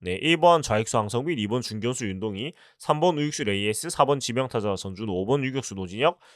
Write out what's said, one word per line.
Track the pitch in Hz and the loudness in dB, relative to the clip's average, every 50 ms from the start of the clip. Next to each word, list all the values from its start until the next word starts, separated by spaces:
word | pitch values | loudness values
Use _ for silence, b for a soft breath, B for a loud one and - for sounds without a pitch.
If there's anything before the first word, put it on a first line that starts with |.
네, | - 90 92 | -6 -4 -4
일 | 95 - 156 165 | 0 2 2 4
번 | 160 160 175 170 160 | 6 8 8 6 6
좌익수 | 139 - 110 107 110 - - 117 | 4 2 2 0 2 2 0 0
황성빈, | 107 104 110 120 139 170 175 120 | 0 0 -2 -2 -2 -2 -2 -2
이 | 104 101 | 0 0
번 | 113 127 | 0 -2
중견수 | 117 - 110 110 101 120 127 - 123 | -2 -4 -6 -4 -4 -4 -4 -2 -4
윤동희, | 101 95 95 104 110 98 98 123 156 - b b b b b | -4 -4 -4 -4 -4 -4 -6 -8 -8 -10 b b b b b
삼 | - - 151 151 | -4 -2 0 2
번 | 160 185 165 147 | 2 2 2 2
우익수 | 147 151 143 - 143 | 0 -2 -2 -2 -2
레이에스, | 107 101 98 104 104 107 - - 170 | -2 0 0 0 -2 -2 -2 -4 -2
사 | - - 143 | 2 2 4
번 | 135 143 139 | 4 4 2
지명타자 | - - 117 127 131 123 - 117 101 104 98 | 0 -2 -2 -2 -2 -2 -2 -2 -2 -2 -2
전준우, | 92 - 98 95 90 113 107 | -4 -6 -8 -8 -8 -6 -4
오 | 92 92 95 | -2 -2 0
번 | 107 135 143 131 | 0 0 0 0
유격수 | 131 131 135 - - 101 | -2 -4 -4 -6 -6 -6
노진혁, | 95 95 87 92 110 135 165 170 - b b b | -8 -8 -8 -2 0 2 2 0 0 b b b